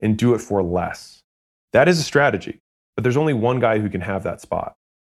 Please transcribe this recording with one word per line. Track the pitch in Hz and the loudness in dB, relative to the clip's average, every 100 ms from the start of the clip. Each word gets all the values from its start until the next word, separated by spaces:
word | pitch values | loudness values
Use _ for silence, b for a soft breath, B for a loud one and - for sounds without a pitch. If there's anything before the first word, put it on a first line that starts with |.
and | 110 107 | -2 2
do | 120 | 2
it | 113 | 2
for | - 101 | 0 -2
less. | 87 90 82 - - - _ _ _ _ _ | -2 -2 -4 -10 -20 -20 _ _ _ _ _
That | 117 160 | 4 4
is | 170 | 2
a | |
strategy, | - - 143 95 - - _ _ _ | 0 2 2 0 -6 -16 _ _ _
but | - | -4
there's | 123 131 | 0 0
only | 156 | 0
one | 120 117 127 | 0 0 2
guy | 117 107 | 2 0
who | 104 | -2
can | 95 | -4
have | 95 95 | -6 -6
that | 87 - | -6 -8
spot. | - 87 - - _ _ | -6 -6 -8 -14 _ _